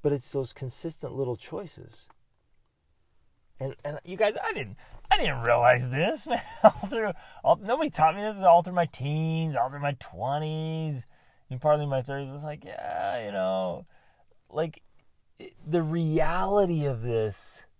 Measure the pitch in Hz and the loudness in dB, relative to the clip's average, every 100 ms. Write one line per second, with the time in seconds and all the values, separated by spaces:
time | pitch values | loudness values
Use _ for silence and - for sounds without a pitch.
0 | 147 143 - 143 127 - 131 - 165 - | 0 -2 -4 -6 -6 -8 -10 -8 -10 -10
1 | 143 127 127 117 - 170 190 - - - | -10 -4 -4 -4 -8 -10 -10 -16 -20 -20
2 | - _ _ _ _ _ _ _ _ _ | -20 _ _ _ _ _ _ _ _ _
3 | _ _ _ _ _ - 135 - 147 151 | _ _ _ _ _ -10 -10 -8 -10 -10
4 | - 180 214 226 - 349 113 - - - | -12 0 0 2 -6 -6 -8 -12 -18 -20
5 | - - - 131 117 117 120 123 127 131 | 2 2 2 0 4 6 8 6 2 0
6 | 180 320 - 240 - - 196 - 196 226 | 0 0 -2 -4 -4 6 6 6 -6 -2
7 | 214 - - - - 170 202 269 330 - | -2 -4 -14 -2 2 2 2 0 0 4
8 | 156 165 208 202 185 170 175 180 170 - | 2 4 -4 4 8 8 6 0 -2 -2
9 | 135 151 160 160 160 131 127 143 143 139 | -4 -2 -2 -2 -2 -2 -2 -2 -4 -4
10 | - 82 120 143 156 156 160 160 160 139 | -12 -8 -4 -2 -4 -4 -4 -4 -4 -6
11 | - _ _ _ _ 127 151 151 147 135 | -10 _ _ _ _ -2 2 2 2 -2
12 | 127 139 135 143 151 147 - - - 85 | -2 -8 -8 -10 -10 -12 -12 -10 -6 -4
13 | 98 120 107 98 92 95 92 85 - - | -4 -4 -6 -4 -2 -2 -4 -6 -12 -20
14 | _ _ _ _ _ 143 165 - - - | _ _ _ _ _ -6 -6 -8 -20 -20
15 | _ _ _ _ - - 151 170 160 165 | _ _ _ _ -20 -16 -2 0 0 0
16 | 160 156 156 175 190 202 190 165 143 117 | 0 2 2 2 2 4 4 2 0 -2
17 | 120 113 107 101 - - - | -2 0 0 -4 -16 -20 -20